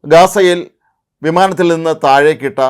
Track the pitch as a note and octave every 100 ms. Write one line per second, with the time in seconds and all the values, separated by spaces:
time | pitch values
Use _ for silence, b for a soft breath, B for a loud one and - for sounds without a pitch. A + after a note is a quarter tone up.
0 | - D#3+ F#3 G#3+ F#3 F3 - _ _ _
1 | _ _ D3+ E3+ F#3+ F3 F3 E3 D#3+ D#3
2 | C#3+ C#3 D3 C#3+ C3+ -